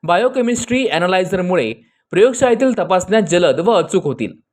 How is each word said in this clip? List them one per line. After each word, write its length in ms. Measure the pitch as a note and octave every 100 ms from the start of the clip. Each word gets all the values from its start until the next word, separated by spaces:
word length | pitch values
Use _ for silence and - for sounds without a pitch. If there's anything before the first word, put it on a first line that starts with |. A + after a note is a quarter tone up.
बायोकेमिस्ट्री 840 | D#3+ F3 B3 C4 A#3 A#3 - B3+ B3
ॲनालायझरमुळे 800 | D3+ F3 F#3 F#3 F#3+ F3+ F3+ A#2 A2 _ _ _
प्रयोगशाळेतील 640 | E3 A#3 A#3+ B3+ A#3 C4 A3
तपासण्या 420 | E3 F#3 F3 A3
जलद 400 | F3+ F3 E3+ B2+
व 120 | F#3
अचूक 320 | G#3+ D#3+ F#3+
होतील 280 | D3 - G#2+ - _